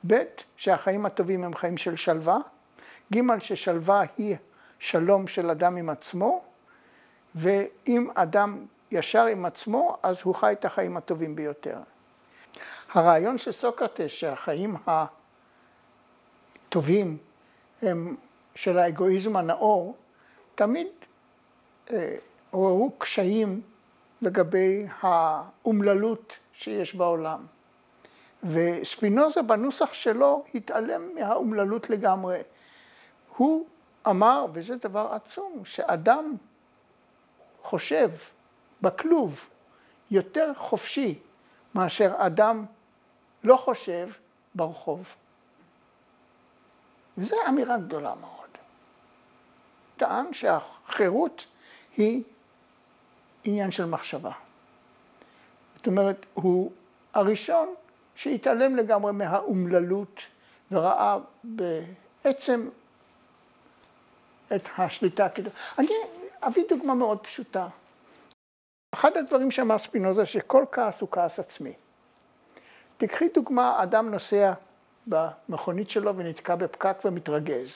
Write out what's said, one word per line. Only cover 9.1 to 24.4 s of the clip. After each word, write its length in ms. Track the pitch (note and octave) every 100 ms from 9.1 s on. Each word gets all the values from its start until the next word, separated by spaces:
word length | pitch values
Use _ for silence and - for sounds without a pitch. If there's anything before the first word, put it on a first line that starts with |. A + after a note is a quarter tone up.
| A3 A#3
עם 180 | G3
עצמו, 520 | F3 - - A#3+ F4 -
אז 140 | F#3 F#3
הוא 120 | F#3
חי 180 | F#3 G#3+
את 120 | G3+
החיים 320 | - - F#3 F3
הטובים 400 | - E3 D#3+ D3+
ביותר. 420 | D3+ C#3+ - F#2+ - _ _ _ _ - - - - - -
הרעיון 460 | F3+ E3 E3 G3 B3+
של 140 | -
סוקרטס, 580 | - A#3+ A#3+ A#3 - D3+
שהחיים 680 | - D#3+ C3+ - D#3 G3+ F3 - D#3+ D3+ - _ _ _ _ _ _ _ _ _ _ _ _ _ - _
הטובים 520 | F3 C#3+ G3 F#3 D3+ _ _ _ _ _ _
הם 340 | G#3 E3+ F3 C#3 _ _ _
של 240 | - G3 F3+
האגואיזם 580 | F3 D#3+ F#3 F#3 G#3 G3
הנאור, 600 | E3 - A3 G3+ F3 B3 _ _ _ _ _
תמיד, 320 | - G#3 D4 F4+ - - _ _ _ _ _ _ _ -
אה, 260 | A3 E3 - - _ _
עוררו 400 | F#3+ F#3+ F#3 B3+ -
קשיים 640 | - - F#3 G#3+ G#3+ F#3+ - _ _ _ _ _
לגבי 640 | A3+ G3